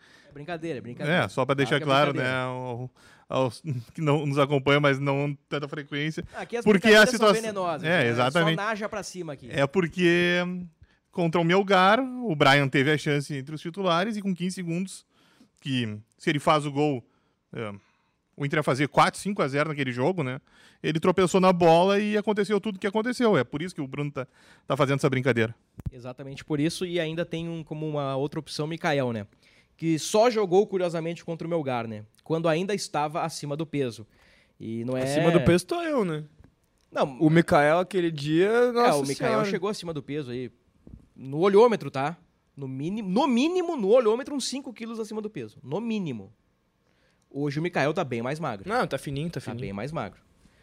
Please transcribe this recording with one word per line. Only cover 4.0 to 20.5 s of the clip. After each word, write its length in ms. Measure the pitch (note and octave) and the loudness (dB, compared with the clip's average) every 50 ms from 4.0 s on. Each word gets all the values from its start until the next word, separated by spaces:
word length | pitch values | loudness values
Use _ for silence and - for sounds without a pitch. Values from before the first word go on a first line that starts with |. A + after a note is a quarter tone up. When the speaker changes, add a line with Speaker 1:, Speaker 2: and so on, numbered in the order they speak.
Speaker 2:
não 240 | D#3+ D3 C#3+ D#3 D3 | 2 2 2 2 2
nos 140 | D3 C3+ D3 | 0 0 2
acompanham, 420 | C#3 C3+ D3 C#3 C3 C#3 C#3+ D3 | 2 2 2 2 4 4 4 4
mas 180 | D3 C#3+ C3+ C3 | 4 4 2 2
não 360 | C#3+ C#3+ C#3 C#3 C#3+ D3 C#3+ - _ _ | 0 -2 0 0 -2 -4 -6 -8 _ _
tanta 180 | D#3+ C#3+ D3 C#3 | -8 -6 -6 -8
frequência, 540 | D#3+ D#3 C#3 C#3 D3+ C#3+ D3 D#3 D#3 F3 E3+ - - | -8 -10 -10 -8 -6 -6 -4 -4 -6 -8 -10 -12 -12
Speaker 1:
Aqui 220 | A3+ F#3+ - A3+ | -12 -10 -8 -8
as 80 | A#3 A#3 | 0 4
Speaker 2:
porque 220 | G#3 G#3 F#3 E3+ | 4 4 6 6
a 40 | A3+ | 8
Speaker 1:
brincadeiras 200 | G#3 G#3+ G#3+ - | 8 8 8 8
são 80 | A#3+ G#3+ | 6 4
Speaker 2:
situação 160 | A3+ G#3+ G3+ A3+ A3 | 6 6 4 4 2
Speaker 1:
venenosas, 400 | A3 G#3 G3+ F3+ F3 D#3+ C#3 D#3 | -4 -4 -4 -4 -4 -4 -4 -2
Speaker 2:
É, 200 | D#3 F3 F3 C3 | 0 2 2 2
Speaker 1:
né? 40 | A#2 | 2
Speaker 2:
exatamente. 480 | A#2 A#2+ B2 C3 C#3+ F3 E3 D#3+ D#3+ | 2 2 2 2 2 2 2 2 2
Speaker 1:
Só 60 | F3 G3+ | 0 -2
naja 240 | A3 - G3+ A3 G3+ | -4 -4 -4 -6 -6
pra 140 | A3 G#3 F#3 | -8 -8 -10
cima 300 | - - F3+ F3 D#3+ C#3+ | -10 -10 -12 -10 -10 -12
aqui. 160 | A2 C3 A#2 | -14 -14 -6
Speaker 2:
É 160 | - D3+ C#3 | -2 0 0
porque, 760 | C3+ - G3 F3 D#3 - F3+ F3+ E3+ E3+ F3 F3 F3 F3 F3 F3+ | 0 2 0 0 0 0 2 2 4 4 4 2 2 0 0 -2
hum, 200 | F3+ F#3 F3+ F3+ E3+ - _ - _ _ _ _ _ | -4 -6 -8 -10 -14 -16 _ -20 _ _ _ _ _
contra 300 | _ F#3+ F3 E3+ D#3+ F3 | _ -2 0 0 2 2
o 40 | E3+ | 2
Melgar, 540 | E3 F3 G3 G3+ F#3+ G3+ F#3 F#3 F#3+ G#3+ A#3+ | 4 4 2 4 4 4 6 6 6 6 4
o 340 | C4+ B3+ B3 B3+ B3 A3 D#3+ | 2 -2 -6 -6 -4 -4 0
Brian 320 | C#3+ D3 C3+ C#3 C#3+ C#3+ C3+ | 4 6 6 6 6 4 4
teve 240 | - D3 B2+ D3+ D3+ | 2 2 2 2 2
a 60 | C#3+ | 0
chance 360 | - D3+ C#3+ C#3+ C3+ - D3+ | 0 0 -2 -2 -2 -4 -8
entre 200 | C3+ C3 C#3+ D#3 | -10 -10 -10 -12
os 60 | D3 | -12
titulares 560 | - E3+ E3 G3+ G3 F3+ E3 E3+ F#3+ A#3 A3 | -10 -10 -8 -4 -2 0 0 2 0 -2 -4
e 60 | G#3 F#3+ | -4 -4
com 100 | G3 F3+ | -4 -4
quinze 200 | - E3+ F#3 F3+ | -2 -4 -6 -6
segundos, 500 | - F3+ E3+ E3 F3 G3 F#3+ - - - _ _ _ _ _ _ _ _ _ _ _ | -6 -6 -6 -4 -4 -6 -6 -10 -16 -20 _ _ _ _ _ _ _ _ _ _ _
que 380 | - C#3+ C3 B2+ A#2+ G#2+ G#2+ G#2+ - _ _ | -8 -4 -2 -2 -2 -4 -6 -10 -14 _ _
se 140 | _ - F3 | _ -2 -2
ele 80 | D3+ C#3+ | -2 2
faz 260 | - F3 D#3 D3+ C#3+ | 2 4 4 4 2
o 60 | D3 | 0
gol, 340 | C#3 C#3+ D3+ D3+ C#3 A#2+ - _ _ _ _ _ _ _ _ _ - | -2 0 0 0 0 -2 -6 _ _ _ _ _ _ _ _ _ -12
é, 200 | - A2+ G#2 G2+ G2 - _ _ _ _ _ _ _ _ _ _ | -10 -10 -10 -12 -14 -18 _ _ _ _ _ _ _ _ _ _
O 80 | - C#3+ | -8 -6
Inter 140 | C#3 D#3 D#3 | -2 -2 0
ia 40 | C#3+ | 0
fazer 260 | E3+ C#3 B2 D3 C3 | 0 0 0 0 0
quatro, 300 | - D#3+ D#3 F#3 - - | 2 4 2 2 2 -2
cinco 220 | - F#3 G#3 G3+ F3 | -6 -6 -2 -2 -2
a 60 | C#3 | -2
zero 200 | C3 C#3+ D3+ D#3+ | 0 -2 -2 -2
naquele 240 | D3 D3 C#3 C3 A#2+ | -2 -4 -4 -4 -2
jogo, 300 | B2 B2+ E3 F#3+ F3 C#3 | 0 0 0 0 -2 -4
né? 160 | B2+ B2+ C#3 - _ | -4 -6 -8 -12 _